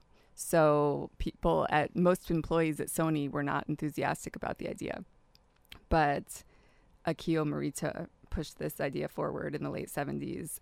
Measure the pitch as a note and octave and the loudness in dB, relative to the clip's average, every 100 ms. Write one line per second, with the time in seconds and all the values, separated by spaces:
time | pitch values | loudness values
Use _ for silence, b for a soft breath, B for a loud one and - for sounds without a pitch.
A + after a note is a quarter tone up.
0 | - b b - - E3 D#3 D3 D3 C#3+ | -20 b b -12 2 6 6 6 4 0
1 | - - - - E3+ D#3+ - D3+ - - | -6 -4 -6 0 2 4 4 2 2 4
2 | F3 F#3 - E3 - E3 D#3+ D3+ - - | 4 4 0 -2 2 2 2 0 -4 0
3 | D#3+ D#3 C#3+ D3 C#3+ C#3+ - D3 D3+ C#3+ | 2 0 0 -2 -2 -2 -2 -4 -2 -2
4 | C#3 D#3 - - - - - - - - | -2 -2 -6 -6 -6 -6 -6 -6 -6 -8
5 | - _ _ _ _ _ _ - - E3 | -10 _ _ _ _ _ _ -20 0 4
6 | D3 C#3+ - - - b b b b _ | 4 2 -4 -14 -18 b b b b _
7 | - - - D#3+ D3+ C#3+ C#3+ - D#3+ - | -6 -4 0 2 2 0 -4 -4 -6 -6
8 | F3 _ - - D3+ - D3+ - D3+ D3 | -10 _ -6 -4 -4 -6 -8 -4 -4 -2
9 | D3 - D3+ D3 C#3+ D3 D3 - - - | -6 -4 -4 -4 -4 -4 -4 -6 -6 -4
10 | C#3 C#3 C#3+ - E3+ - | -4 -4 -6 -6 -8 -10